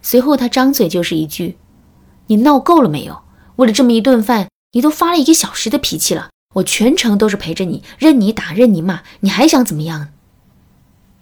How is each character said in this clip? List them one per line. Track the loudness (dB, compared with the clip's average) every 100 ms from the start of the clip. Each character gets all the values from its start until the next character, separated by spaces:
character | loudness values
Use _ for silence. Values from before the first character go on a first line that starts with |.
随 | 2 0
后 | 2 0
他 | 0
张 | 0 0
嘴 | 0 -2
就 | -2
是 | -4 -4
一 | -6
句 | -8 -10 -10 _ _ _ _ _ _ _
：“你 | 2
闹 | 4 2
够 | 4 2
了 | 2
没 | -2 -8
有？ | -14 _ _ _ 0
为 | 0
了 |
这 | 2
么 | 2
一 | 2
顿 | 2 0
饭， | 0 -2 -4 _ _
你 | -2
都 | 0
发 | 0 -2
了 | 0
一 |
个 | 2
小 | 2 0
时 | -6 -6
的 | -4
脾 | -4 -6
气 | -4 -4
了， | -8 _ _ -6
我 |
全 | -4 0 0 0
程 | 0 0
都 | 0
是 | -2
陪 | -8
着 | -8 -6
你， | -8 -12 0
任 | 2 4
你 | 2
打 | -2 -8
任 | 2 2
你 | 2
骂， | -2 -6 -12 -4
你 | -4
还 | 2 4
想 | 4
怎 | 0 -4
么 |
样？” | -8 -10 -12 _ _ _ _ _ _ _ _ _ _ _